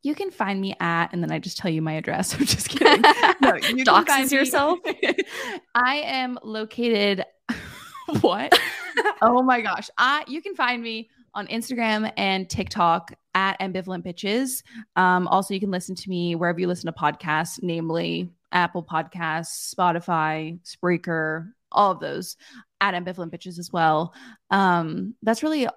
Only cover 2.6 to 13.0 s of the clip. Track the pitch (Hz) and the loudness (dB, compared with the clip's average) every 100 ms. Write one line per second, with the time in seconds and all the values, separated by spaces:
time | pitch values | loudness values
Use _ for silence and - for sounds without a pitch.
2.6 | - - 440 - 294 466 392 370 269 170 | -2 4 8 10 8 8 4 6 4 4
3.6 | - 240 262 185 - 277 262 277 269 330 | 0 2 6 6 8 2 4 2 4 4
4.6 | 285 349 330 - 339 - - - 494 392 | 2 0 -4 -2 0 0 -4 -6 -8 -10
5.6 | _ 233 247 285 - 262 254 247 - 214 | _ 0 2 0 -2 -4 -4 -6 -8 -8
6.6 | 214 - 240 214 202 190 - _ - 233 | -8 -2 2 4 2 0 -4 _ -8 -8
7.6 | - - - - - 311 - 190 269 - | -8 -16 -18 -16 -4 2 2 2 -2 -4
8.6 | - 403 359 415 415 - 220 247 254 240 | -4 -10 -8 -4 -4 0 2 2 2 0
9.6 | 214 180 214 - 247 294 311 285 392 370 | -2 -6 -8 -2 0 0 -4 -12 -10 -4
10.6 | 254 240 233 226 220 _ _ 202 208 226 | -2 -2 -6 -10 -12 _ _ -12 -6 -6
11.6 | 233 247 226 214 214 - 196 190 190 - | -4 -2 0 0 -2 -2 -2 -2 -4 -6
12.6 | 220 214 175 170 | -6 0 2 2